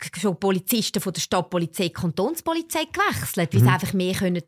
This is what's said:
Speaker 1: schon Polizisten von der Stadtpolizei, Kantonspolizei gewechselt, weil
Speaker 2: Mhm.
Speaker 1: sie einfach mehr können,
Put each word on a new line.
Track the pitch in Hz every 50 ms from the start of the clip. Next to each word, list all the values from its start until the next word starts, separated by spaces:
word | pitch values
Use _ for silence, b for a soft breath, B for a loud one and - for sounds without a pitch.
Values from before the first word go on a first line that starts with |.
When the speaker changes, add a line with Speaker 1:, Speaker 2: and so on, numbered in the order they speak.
| - - - -
Speaker 1:
schon | - 208 170 -
Polizisten | - 196 190 180 - - 240 226 - - - 202
von | - 190 170
der | 160
Stadtpolizei, | - - - 185 170 - - 175 170 165 - - 180 170
Kantonspolizei | - - - 170 151 - 190 254 339 - - 330 330 330 330 330 - 320 320 320
gewechselt, | - 349 403 403 - - - - - - 170 - -
weil | -
Speaker 2:
Mhm. | 120
Speaker 1:
sie | 127
einfach | 180 180 190 - -
mehr | 190 180 180 190
können, | - 196 180 180 175 165